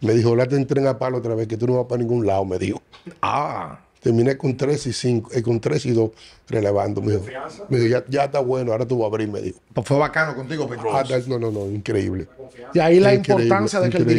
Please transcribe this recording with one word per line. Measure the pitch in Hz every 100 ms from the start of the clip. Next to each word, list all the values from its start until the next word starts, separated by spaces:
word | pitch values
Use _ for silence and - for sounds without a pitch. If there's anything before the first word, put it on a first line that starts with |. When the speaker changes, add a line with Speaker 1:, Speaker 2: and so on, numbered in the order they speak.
Speaker 1:
Me | 110
dijo, | 117 113
"Ojalá | 117 127
te | 139
entren | 135 139 135
a | 123
palo | 127 127
otra | 117
vez, | 113 110
que | 107
tú | 120
no | 127
vas | 123
para | 123
ningún | 117 120 101
lado", | 98
me | 98 92
dijo. | 95 - _ - 175 -
Speaker 2:
Ah. | 95 123 151 110 82 - _ _
Speaker 1:
Terminé | 123 117 123 135
con | 139
tres | 123 139 147 123
y |
cinco, | - 127 117 113
eh, | 127
con | 113 117
tres | - 151 127
y |
dos, | 117 110 - - - -
relevando. | 113 101 101 98 101
Me | 104
dijo, | 104
Speaker 2:
Confianza. | 92 - - - 208
Speaker 1:
me | 127
dijo, | 113
"Ya, | 123 123
ya | 139
está | 139 143
bueno, | 127 131 120
ahora | 113 123
tú | 127
vas |
a | 107
abrir", | 107 107
me | 104
dijo. | 101 - _
Speaker 2:
Pues | - 107
fue | 139
bacano | 147 160 156 127
contigo, | 127 156 127
Pete | 120
Rose. | 113 135 123
Speaker 1:
Ah, | 131 123
no, | 123
no, | 113
no, | 107 98
increíble. | 104 101 107 98 92 80 - - - -
Speaker 3:
Y | 170
ahí | 165 175
la | 202
Speaker 1:
Increíble, | 196 202 196
Speaker 3:
importancia | 117 196 - 202
de | 180
que | 180
el |
Speaker 1:
increíble. | -